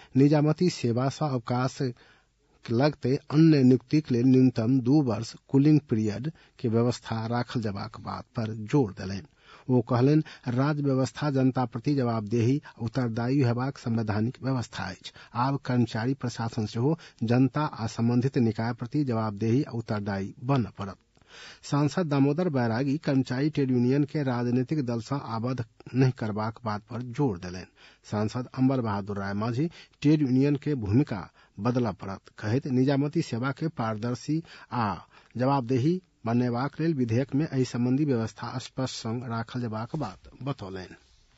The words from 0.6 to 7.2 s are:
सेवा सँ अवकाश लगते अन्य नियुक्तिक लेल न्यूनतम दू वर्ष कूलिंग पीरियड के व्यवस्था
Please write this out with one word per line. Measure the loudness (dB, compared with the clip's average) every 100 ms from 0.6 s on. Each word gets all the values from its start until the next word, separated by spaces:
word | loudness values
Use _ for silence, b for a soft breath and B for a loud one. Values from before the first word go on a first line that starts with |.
| 0
सेवा | 0 -2 0 -2
सँ | -2 -4
अवकाश | -4 -2 -2 -2 -2 -6 -8 b b b _ _ _
लगते | -2 2 2 0 -2 -2 0
अन्य | 6 8 8
नियुक्तिक | 8 6 4 0 2
लेल | 2 6
न्यूनतम | 6 6 4 2 2
दू | 4 4
वर्ष | 2 -2 -6 -12
कूलिंग | _ 4 6 6
पीरियड | 4 0 0 -4 -8 b b
के | -6 0
व्यवस्था | 2 2 -2 -6 -8